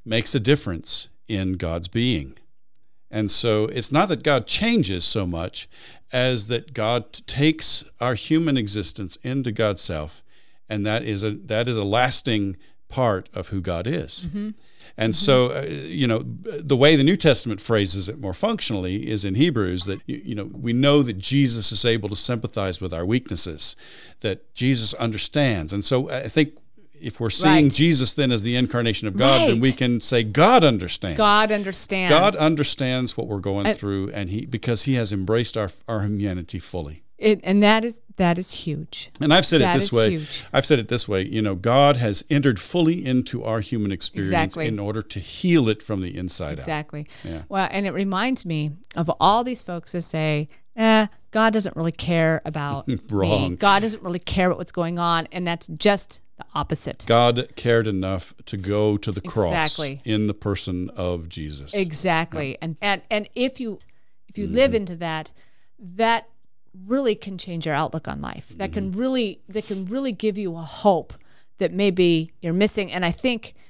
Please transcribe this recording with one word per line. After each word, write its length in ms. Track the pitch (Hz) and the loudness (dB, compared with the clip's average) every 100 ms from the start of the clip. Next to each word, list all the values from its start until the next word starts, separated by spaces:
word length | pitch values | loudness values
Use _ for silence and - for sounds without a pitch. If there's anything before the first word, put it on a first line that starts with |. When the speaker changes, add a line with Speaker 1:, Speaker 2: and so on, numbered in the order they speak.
Speaker 1:
makes 300 | - 113 120 | -4 -2 0
a 60 | 135 | 0
difference 680 | 113 139 - 82 - - - - - | 2 2 2 -6 -6 -6 -6 -14 -6
in 260 | 104 95 | -4 -2
God's 340 | 90 87 85 87 | -2 -4 -4 -4
being. 460 | 117 120 98 67 - - - - - - - - | -2 0 -2 -4 -14 -20 -20 -20 -20 -20 -20 -10
And 200 | 110 104 | -4 0
so 340 | - 120 107 110 | 0 2 2 0
it's 260 | 120 113 | -2 0
not 160 | 143 196 | 2 2
that 140 | 143 | 0
God 240 | 151 139 110 | 2 0 0
changes 580 | - 226 233 113 92 | -2 2 2 2 0
so 220 | - 113 92 | -2 -2 -2
much 420 | 82 87 - - - - - - | -4 -6 -8 -14 -18 -20 -20 -6
as 360 | 127 127 127 104 | 0 2 0 -2
that 260 | 120 - | -4 -6
God 380 | 127 110 120 110 | -4 0 -2 -4
t-, 100 | - - | -12 -8
takes 580 | 131 151 160 - - - - | 0 2 2 0 -2 -4 -4
our 140 | 123 | -2
human 420 | 120 - 156 160 135 | -2 0 0 2 0
existence 600 | 104 107 98 - 95 - | 0 -4 -6 -8 -10 -10
into 300 | 127 135 123 | -6 -4 -4
God's 300 | 104 107 98 | 0 0 0
self, 400 | - 80 76 - - - - - - | -4 -6 -8 -12 -20 -20 -20 -20 -8
and 160 | 107 | -4
that 180 | 104 110 | -2 -2
is 200 | 117 101 | -2 -4
a, 80 | 107 | -4
that 380 | 104 - 110 120 | -6 -4 -2 0
is 80 | 113 | -2
a 80 | |
lasting 720 | 101 110 127 - - 110 98 92 - - - | 0 2 2 0 0 0 0 -6 -14 -20 -10
part 400 | - 123 95 - | -2 0 0 -4
of 160 | - - | -10 -6
who 120 | 98 | -6
God 260 | 90 85 104 | -4 -4 -4
is. 400 | 135 73 - 180 | -4 -6 -8 -8
Speaker 2:
Mm-hmm. 220 | 196 214 214 - - - - | -8 -10 -12 -16 -20 -16 -4
Speaker 1:
And 140 | 110 | 0
Speaker 2:
Mm-hmm. 0 | |
Speaker 1:
so, 380 | 107 - 131 123 | 2 4 6 4
uh, 120 | - 78 | 0 -6
you 380 | 139 139 170 127 | -8 -8 -2 0
know, 160 | 113 | 0
the 520 | 120 113 208 151 156 135 | -4 -10 -10 -8 0 6
way 180 | 143 160 | 6 8
the 60 | |
New 120 | 135 190 | 6 4
Testament 440 | 160 123 - 101 | 4 4 0 -6
phrases 480 | - 110 101 92 90 | 0 2 2 -2 -4
it 100 | - | -6
more 160 | 101 | -8
functionally 760 | 92 208 226 - 104 90 98 - | -2 -2 0 -2 -2 -2 -4 -4
is 160 | 110 | -4
in 100 | 98 98 | -2 2
Hebrews 480 | 165 120 95 90 | 2 2 0 -2
that, 160 | 90 90 - | -4 -8 -8
y-, 120 | - | -10
you 100 | - | -8
know, 100 | 107 98 | -8 -8
we 200 | - 120 | -8 -2
know 300 | 120 143 147 | 2 6 6
that 160 | 127 95 | 4 -2
Jesus 540 | 92 139 135 117 101 | 0 2 2 2 -2
is 120 | 107 | 0
able 240 | 120 113 101 | 2 2 0
to 80 | 101 | -4
sympathize 640 | - 120 110 - 98 90 | -4 -4 -4 -4 -4 -4
with 120 | 92 | -6
our 120 | 82 90 | -4 0
weaknesses, 680 | 120 - 87 - 76 - - - - - - | -2 -2 -4 -4 -4 -6 -8 -14 -20 -20 -8
that 340 | 110 95 - | -6 -6 -8
Jesus 400 | - 123 127 107 | -2 0 2 0
understands. 800 | - 117 107 - 151 139 101 78 | -2 -4 -2 -2 0 2 0 -4
And 120 | 98 | -4
so 240 | 101 127 135 | 0 0 0
I 180 | 127 113 | -4 -2
think 300 | - 147 - - - - - | 0 0 0 -20 -20 -20 -14
if 220 | 123 - | -12 -4
we're 80 | 113 | -4
seeing 360 | - 156 156 147 | 2 6 6 6
Speaker 2:
Right. 60 | |
Speaker 1:
Jesus 420 | 120 165 147 127 | 6 4 4 2
then 180 | - 135 | 0 0
as 80 | 120 | 0
the 140 | 107 123 | 0 0
incarnation 500 | 123 120 117 101 107 | 0 0 0 -2 -2
of 100 | 98 | 2
God, 220 | 131 135 277 | 6 6 4
then 80 | 117 | 4
Speaker 2:
Right. 40 | |
Speaker 1:
we 120 | 131 | 2
can 280 | 127 127 120 | 2 0 0
say, 220 | - 123 | 2 0
"God 420 | 110 107 180 254 | 2 4 6 8
understands." 540 | 156 110 90 - 98 151 | 6 4 -2 -6 -4 2
Speaker 2:
God 340 | 208 208 214 | 4 6 4
understands. 560 | 208 196 190 - 190 185 | 0 -4 -6 -4 -2 4
Speaker 1:
God 240 | 156 196 185 | 6 4 4
understands 800 | 156 160 147 - 131 127 123 - | 2 2 0 0 -2 -2 -2 -4
what 80 | 92 | -4
we're 120 | 101 | -4
going 260 | 98 98 101 | -2 0 0
Speaker 2:
And 100 | 104 | -2
Speaker 1:
through, 320 | 104 98 98 | -2 -2 -4
and 160 | 98 98 | -6 -6
he, 160 | 104 139 | -6 -6
because 380 | 120 - 117 | -6 -2 -2
he 100 | - | 0
has 180 | 131 107 | 0 0
embraced 460 | 101 95 113 117 113 | -2 0 0 0 -2
our, 100 | 101 - - | -4 -6 -8
our 160 | 113 | -4
humanity 540 | 101 104 101 90 87 95 | -2 -2 -2 -4 -6 -10
fully. 440 | - 90 76 78 - - | -8 -8 -8 -12 -18 -2
Speaker 2:
It, 220 | 214 202 | 2 2
and 180 | - 202 | 2 4
that 220 | 202 220 | 6 4
is, 160 | 233 226 - - | 0 -8 -12 -2
that 220 | 175 175 | 0 0
is 120 | 185 - | -4 -8
huge. 460 | - 143 - - - - | -6 -8 -8 -12 -12 -2
Speaker 1:
And 120 | 147 | 4
I've 120 | 170 | 6
said 160 | - 160 | 6 4
Speaker 2:
That 160 | 156 175 | 4 4
Speaker 1:
it 40 | |
this 40 | 101 | 4
Speaker 2:
is 60 | |
Speaker 1:
way. 180 | 117 113 | 4 4
Speaker 2:
huge. 340 | 170 151 - - | 2 -4 -10 -4
Speaker 1:
I've 100 | 135 | 0
said 140 | 131 143 | 2 2
it 100 | 110 | 2
this 180 | 120 - | -2 0
way. 200 | 98 92 | 0 0
You 160 | 110 | -2
know, 120 | 107 | -2
God 420 | 95 117 127 143 135 | -2 2 6 6 6
has 260 | 117 101 - | 2 -2 0
entered 280 | 147 143 113 | 2 4 2
fully 460 | - 180 160 170 | -2 0 2 2
into 400 | 135 127 123 120 | 0 0 0 -4
our 160 | 110 110 | -4 -4
human 320 | 104 117 101 | -2 -2 -2
experience 380 | 95 - 107 98 | -4 -6 -4 -2
Speaker 2:
Exactly. 340 | 175 160 - 156 | 0 0 -2 -4
Speaker 1:
in 120 | 107 | -4
order 240 | 101 107 | -4 -6
to 180 | - 104 | -6 -10
heal 480 | - - 180 170 113 | -10 -4 4 4 4
it 140 | 104 | 0
from 180 | - 101 | -2 -4
the 160 | 92 92 | -4 -6
inside 360 | 90 - 78 | -6 -4 -6
out. 40 | - | -6
Speaker 2:
Exactly. 460 | - 151 151 147 151 - | -6 -6 -6 -12 -14 -14
Speaker 1:
Yeah. 180 | 156 160 - | -10 -10 -6
Speaker 2:
Well, 180 | 196 185 | -4 -2
and 160 | 196 196 | -2 -4
it 60 | |
reminds 540 | 170 196 190 240 262 175 | -2 -2 0 -2 -2 -2
me 240 | 156 151 147 - - | -2 -4 -6 -10 -4
of 140 | 147 - | -2 4
all 240 | 180 214 | 4 4
these 180 | 247 254 | 2 -6
folks 300 | - 175 - | -8 -10 -8
that 100 | 180 | -6
say, 460 | 165 165 156 151 151 - - - | -4 -2 0 -2 -4 -10 -14 0
"Eh, 300 | 220 220 208 - - | 4 4 2 -4 -6
God 220 | 214 226 | 2 2
doesn't 240 | 220 190 - | 2 -2 -2
really 160 | 165 | -4
care 480 | - - 170 160 160 - | -2 0 2 2 2 -2
about 420 | 156 143 139 135 120 | -6 -4 -6 -4 -6
Speaker 1:
<laughs> 120 | - | -2
Wrong. 400 | 104 98 104 92 | 0 4 4 2
Speaker 2:
me. 60 | 87 | 2
God 240 | 202 196 | 4 4
doesn't 200 | 220 214 | 2 -6
really 160 | 185 175 | -8 -8
care 280 | - 190 185 | -4 0 2
about 100 | - | 0
what's 140 | 180 | -4
going 260 | - 165 175 | -4 -4 -2
on," 280 | 170 165 160 | 0 0 -2
and 140 | 180 175 | -6 -4
that's 220 | 170 - | -6 -6
just 520 | 160 208 202 - - - - | 0 2 4 0 -12 -20 -20
the 80 | - | -10
opposite. 480 | 147 143 160 - - - | -6 -4 -4 -6 -8 2
Speaker 1:
God 420 | 117 120 120 135 - | 4 6 2 -2 -4
cared 300 | 120 117 110 | 2 2 2
enough 480 | 98 95 95 - - | -2 -2 -4 -6 -16
to 140 | - 101 | -10 -8
go 400 | 95 104 107 104 | -2 0 2 0
to 120 | 113 | -2
the 120 | 95 | -6
cross 300 | 175 110 92 | -4 0 2
Speaker 2:
Exactly. 500 | 175 156 151 147 139 | 2 0 -2 -4 -6
Speaker 1:
in 220 | - 107 107 | -2 0 0
the 80 | |
person 560 | 101 104 98 - 90 90 | -2 -4 -4 -4 -4 -6
of 360 | - 90 87 82 | -6 -4 -4 -6
Jesus. 420 | 82 76 73 69 | -10 -10 -10 -6
Speaker 2:
Exactly. 760 | 208 185 156 185 165 165 160 139 | -4 -2 -2 0 0 -2 -6 -8
Speaker 1:
Yeah. 60 | - | -8
Speaker 2:
And, 160 | 165 156 | -10 -6
and, 200 | 202 196 - | -4 -4 -2
and 180 | 208 208 | -6 -4
if 240 | - 254 254 | -2 -4 -4
you, 200 | 240 202 - - - - - | -10 -10 -14 -20 -20 -20 -18
if 80 | - | -10
you 100 | 165 | -4
live 260 | 220 269 | 2 4
Speaker 1:
Mm-hmm. 40 | 226 | 2
Speaker 2:
into 200 | 196 170 | -4 -6
that, 340 | 165 160 156 - - - - - | -6 -6 -8 -16 -20 -20 -20 -20
that 500 | 185 180 226 226 - - - - - 190 190 | -14 -2 2 0 -2 -20 -20 -20 -20 -16 -4
really 280 | 262 262 | 0 0
can 240 | 208 - 190 | -2 -4 -10
change 260 | - 170 | -8 -6
your 100 | 160 | -2
outlook 320 | 143 156 160 - | -2 -2 -4 -8
on 140 | - | -8
life. 300 | 67 - - - | -8 -12 -14 -10
That 120 | 190 | -6
can 160 | 208 196 | -4 -4
Speaker 1:
Mm-hmm. 100 | 185 | -2
Speaker 2:
really, 400 | 262 262 214 - - | -2 0 -2 -4 -10
that 180 | 202 208 | -8 -6
can 200 | 196 185 | -6 -6
really 260 | 247 269 | -4 -4
give 240 | 196 214 202 | -2 -2 -2
you 180 | 196 165 | -6 -8
a 40 | |
hope 540 | 160 - 214 175 - - - - - - | -12 0 2 2 0 -14 -20 -20 -16 -2
that 160 | 180 | -2
maybe 600 | 180 202 180 175 165 160 - | 2 2 4 4 4 0 -6
you're 100 | 170 | -2
missing. 400 | 175 208 - 190 | 2 2 0 -4
And 100 | 175 | -2
I 100 | 175 | -2
think, 420 | 170 254 233 - - - | 0 -2 -2 -8 -20 -20